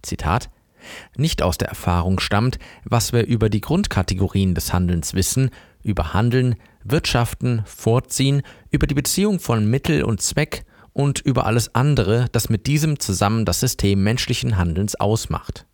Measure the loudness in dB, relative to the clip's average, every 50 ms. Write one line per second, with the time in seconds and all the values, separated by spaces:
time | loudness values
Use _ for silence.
0 | -8 -8 -8 -4 -2 0 0 0 -2 -6 -20 _ _ _ _ _ -20 -20 -20 -20
1 | -20 -16 _ -2 -2 -2 0 0 0 0 0 0 -4 -6 -6 -6 -2 0 0 0
2 | 2 0 0 -2 -2 0 0 2 2 0 -2 -4 -12 -16 -20 -18 -6 -2 0 0
3 | 0 0 0 0 0 2 0 2 2 2 2 0 0 0 0 0 0 0 0 -2
4 | 0 0 0 0 0 0 2 2 2 2 2 0 -2 -2 0 0 2 2 0 0
5 | -2 -2 -2 -2 0 0 0 0 0 -2 -2 -8 -20 -20 _ _ -6 -4 -2 -2
6 | -2 -2 0 0 0 2 2 2 2 0 -2 -4 -6 -20 _ _ -6 -2 -2 -2
7 | 0 0 0 0 0 0 -2 -4 -2 -2 -2 -2 -4 -6 -12 -4 0 2 2 2
8 | 0 -2 -2 0 0 2 2 0 -2 -4 -14 -20 -8 -4 -2 -2 0 0 0 -2
9 | -2 -2 0 2 2 2 0 -2 0 0 0 2 2 2 2 0 0 0 0 2
10 | 2 0 -2 -2 -2 -2 -2 -2 -2 -2 -4 -12 -12 _ _ -20 -20 -8 _ 0
11 | 0 0 0 0 0 0 2 2 2 2 2 0 0 0 _ 2 2 4 4 2
12 | 2 2 2 2 0 0 0 -2 0 0 -2 -2 0 0 0 2 2 0 -2 -2
13 | -2 -2 0 0 2 2 2 2 0 0 0 0 0 -2 0 2 2 2 4 4
14 | 4 2 2 0 -2 -2 -4 -2 0 0 0 2 2 0 0 0 -2 -2 -2 -2
15 | 0 0 2 0 -2 -4 -8 -8 -8 -10 -14 -14 -18 _